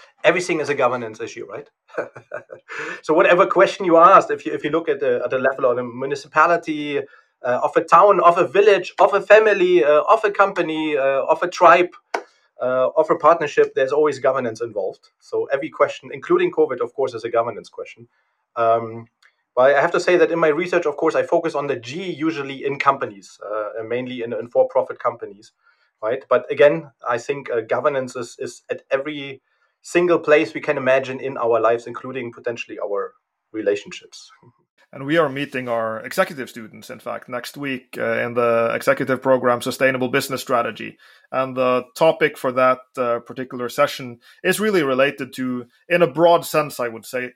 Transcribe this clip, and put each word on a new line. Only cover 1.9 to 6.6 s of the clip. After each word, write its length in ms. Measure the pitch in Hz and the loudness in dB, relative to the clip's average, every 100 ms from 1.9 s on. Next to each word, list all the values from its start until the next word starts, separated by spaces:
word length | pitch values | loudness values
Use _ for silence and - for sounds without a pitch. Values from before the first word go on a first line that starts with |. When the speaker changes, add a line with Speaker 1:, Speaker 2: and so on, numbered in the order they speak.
| - | -10
Speaker 1:
<laughs> 140 | - - - - - - - - - - | -10 -14 -14 -14 -14 -20 -16 -14 -12 -8
So 100 | - | 0
whatever 320 | 160 185 180 180 | 2 4 4 4
question 400 | 170 190 - 185 | 4 2 2 2
you 120 | 165 | 6
asked, 340 | 175 170 - | 8 8 4
if 160 | 147 160 | -4 -6
you, 60 | |
if 100 | 151 | -6
you 80 | 147 | -2
look 180 | 160 160 | -2 -2
at 100 | 139 | -2
the, 220 | 135 123 | 0 0
at 60 | 120 | -2
the 80 | 131 | 0
level 320 | 131 135 127 | 0 0 0
of 80 | 123 | 0
a 60 | |
municipality, 1120 | 123 120 139 143 - 156 165 170 | -4 -8 -6 -8 -2 2 4 2